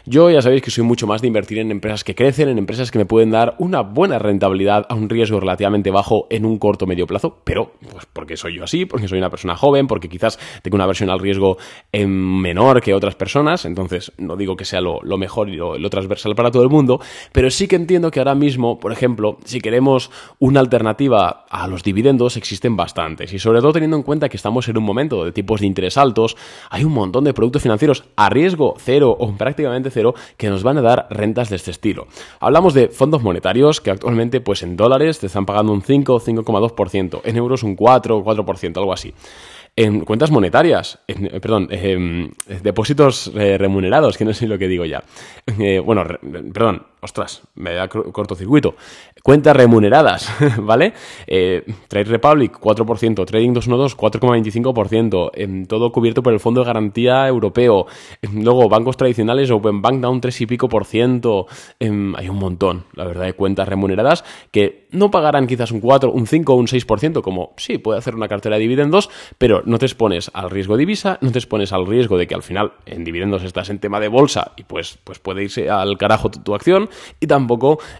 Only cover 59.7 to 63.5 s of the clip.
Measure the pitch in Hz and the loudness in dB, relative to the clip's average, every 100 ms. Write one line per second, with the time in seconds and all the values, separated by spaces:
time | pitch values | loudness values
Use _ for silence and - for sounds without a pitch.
59.7 | 101 110 131 123 127 123 123 113 120 123 | 0 0 0 -2 -2 -4 -6 -6 -2 0
60.7 | 113 98 110 123 123 117 101 92 - - | -2 -2 0 2 2 0 -2 -4 -14 -20
61.7 | _ 113 104 98 92 90 98 95 90 95 | _ -4 -4 -6 -8 -8 -6 -6 -2 -2
62.7 | 87 - - 90 85 92 92 98 | -2 -10 -12 -10 -6 -8 -2 -2